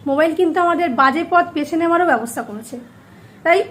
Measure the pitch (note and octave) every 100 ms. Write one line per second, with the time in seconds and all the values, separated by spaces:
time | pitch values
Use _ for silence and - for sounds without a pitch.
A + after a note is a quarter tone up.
0 | C#4+ C#4 E4 D#4+ F4 F4 F4 E4 F4 B3+
1 | C4+ D4 E4+ F4 F4 D#4+ D4 E4 E4+ E4+
2 | F4 A#3+ A#3 - A#3 G#3 A#3 B3 - -
3 | - - - - E4 F4 -